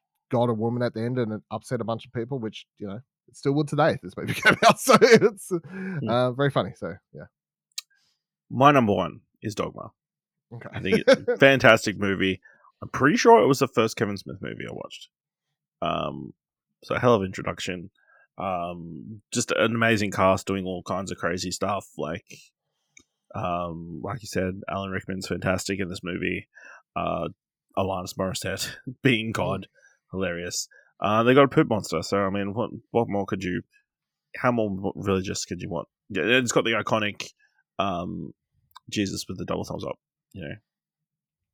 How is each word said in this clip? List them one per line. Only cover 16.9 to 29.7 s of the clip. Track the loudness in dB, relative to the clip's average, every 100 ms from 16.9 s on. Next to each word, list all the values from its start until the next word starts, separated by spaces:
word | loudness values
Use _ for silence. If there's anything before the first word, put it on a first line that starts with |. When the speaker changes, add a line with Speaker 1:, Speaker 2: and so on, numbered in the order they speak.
| 0
Speaker 2:
a |
hell | 4
of | 4
an | 2
introduction. | -6 -6 -6 -6 -8 -10 _ _ _ _ -8
Um, | -6 -4 -6 -10 -12 -14 -14 -16 -8
just | -4 -2
an | 2 2
amazing | 2 2 2 0
cast | 2 4 4 0
doing | -4
all | -4 -8
kinds | -6 -6 -6
of | -6
crazy | -4 -4 -6
stuff. | -4 -2 -4 -6 -8
Like, | -8 -8 -12 -20 -20 _ _ _ _ _ _ _ _
um, | -8 -4 -4 -4 -8 -12 -10
like | -8 -10
you | -6
said, | -2 -2 -4 -6
Alan | -6 -4
Rickman's | -6 -6 -8 -6
fantastic | -4 0 0 -2 -4
in | -4
this | -6
movie. | -6 -4 -4 -6 -10 -20 -20 -20 _ -6
Uh, | -4 -4 -6 -10 _ _ _ -4
Alanis | -2 -2 -6 -6
Morissette | -4 -4 -6 -6 -8 -12 -16
<laughs> | -2
being | 2 2 0
God, | -4 -2 -4 -8